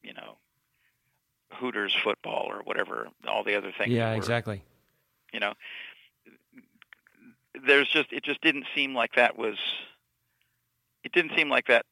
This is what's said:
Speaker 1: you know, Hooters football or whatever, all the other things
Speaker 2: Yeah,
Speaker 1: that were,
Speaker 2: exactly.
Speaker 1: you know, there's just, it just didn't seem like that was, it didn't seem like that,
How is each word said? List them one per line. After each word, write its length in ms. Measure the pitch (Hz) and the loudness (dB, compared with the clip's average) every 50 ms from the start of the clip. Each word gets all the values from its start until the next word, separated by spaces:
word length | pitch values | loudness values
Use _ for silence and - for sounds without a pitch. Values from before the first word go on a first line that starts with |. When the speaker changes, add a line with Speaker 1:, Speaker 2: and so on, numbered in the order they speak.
| - | -20
Speaker 1:
you 100 | - - | -18 -18
know, 240 | - - 53 57 _ _ _ _ _ _ _ _ _ _ _ _ _ _ _ _ _ _ _ _ _ _ _ - | -16 -18 -18 -20 _ _ _ _ _ _ _ _ _ _ _ _ _ _ _ _ _ _ _ _ _ _ _ -12
Hooters 420 | - 127 127 - 107 101 98 - - - | -8 -6 -4 -4 -2 -2 0 0 0 0
football 420 | 107 - - - - - - - | 0 -2 -2 -6 -6 -4 -4 -4
or 140 | - 104 101 - | -4 -6 -8 -8
whatever, 440 | - 101 - 98 - - 57 57 - - _ - | -8 -8 -8 -6 -8 -8 -8 -10 -10 -14 _ -8
all 160 | 117 104 107 101 | -4 -4 -4 -2
the 120 | 107 104 | -2 -4
other 180 | 101 98 98 - | -4 -4 -6 -6
things 160 | - 104 113 | -6 -4 -2
Speaker 2:
Yeah, 180 | 123 117 113 110 | 0 0 0 -2
Speaker 1:
that 20 | |
were, 60 | 113 | -2
Speaker 2:
exactly. 460 | 110 107 110 117 117 113 113 104 98 - _ _ _ _ _ _ _ _ _ _ _ _ _ - | -4 -2 -2 -2 -2 -2 -6 -8 -10 -12 _ _ _ _ _ _ _ _ _ _ _ _ _ -6
Speaker 1:
you 60 | 104 | -4
know, 140 | 101 101 107 - - - - - - - - - - _ _ _ _ 113 113 _ _ _ _ 131 - _ _ _ - _ - _ _ _ _ _ - 120 - _ _ _ - 135 135 | -4 -4 -4 -6 -14 -16 -14 -14 -14 -16 -18 -20 -20 _ _ _ _ -20 -20 _ _ _ _ -20 -20 _ _ _ -20 _ -20 _ _ _ _ _ -20 -20 -20 _ _ _ -18 -2 4
there's 240 | 131 143 139 139 - | 6 8 8 6 4
just, 240 | - 156 135 - - | 2 0 0 0 -4
it 100 | 131 - | -6 -4
just 160 | 147 139 - | -4 -4 2
didn't 240 | - 160 139 143 127 - - | 2 2 2 2 -6 -6 -4
seem 180 | 151 139 135 135 | -2 -2 -2 0
like 220 | 123 113 - - | 0 0 2 6
that 200 | 131 120 - - | 6 6 6 4
was, 220 | 113 117 110 104 - - - - - - - - _ _ _ _ _ _ _ _ _ _ _ _ _ _ _ _ _ _ _ _ _ - | 0 -4 -4 -4 -4 -4 -6 -6 -6 -10 -16 -20 _ _ _ _ _ _ _ _ _ _ _ _ _ _ _ _ _ _ _ _ _ -16
it 80 | - | 2
didn't 240 | - 175 165 151 - | 2 2 2 4 2
seem 140 | 165 156 143 | 0 2 4
like 180 | 131 123 - | 2 2 6
that, 180 | - 120 113 - - | 6 6 6 6 0